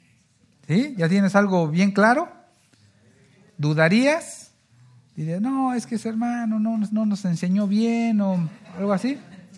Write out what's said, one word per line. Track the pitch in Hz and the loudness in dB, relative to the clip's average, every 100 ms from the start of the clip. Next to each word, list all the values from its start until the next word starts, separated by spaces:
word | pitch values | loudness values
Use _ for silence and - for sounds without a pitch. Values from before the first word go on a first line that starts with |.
| _ _ _ _ _ _ - | _ _ _ _ _ _ -2
¿Sí? | 175 294 226 | -2 0 -2
¿Ya | 165 | 0
tienes | 196 196 | 2 2
algo | 202 202 185 160 | 2 2 2 0
bien | 165 202 | 0 0
claro? | 196 214 262 349 - _ _ _ _ _ _ _ _ _ _ _ - | 4 4 2 -2 -10 _ _ _ _ _ _ _ _ _ _ _ -4
¿Dudarías? | 147 156 160 214 269 330 - - - _ _ _ _ _ _ | -2 2 4 4 4 2 -4 -18 -20 _ _ _ _ _ _
Dirías, | - 156 175 | -10 -6 -4
"No, | 233 269 262 | -2 -2 -2
es | 247 - | -2 -4
que | 220 | -6
ese | 226 | -4
hermano | 220 240 240 226 220 | -4 -2 -2 -2 -2
no, | 220 226 | -2 -2
no | 202 214 220 | -2 0 0
nos | 196 | 0
enseñó | 185 165 180 190 208 | -2 -2 0 0 2
bien", | 208 226 233 233 214 | 2 2 0 0 2
o | 196 185 160 - - 175 | 2 0 -2 -6 -16 -6
algo | 202 | -2
así. | 190 240 285 - - - | -2 -2 -6 -10 -20 -20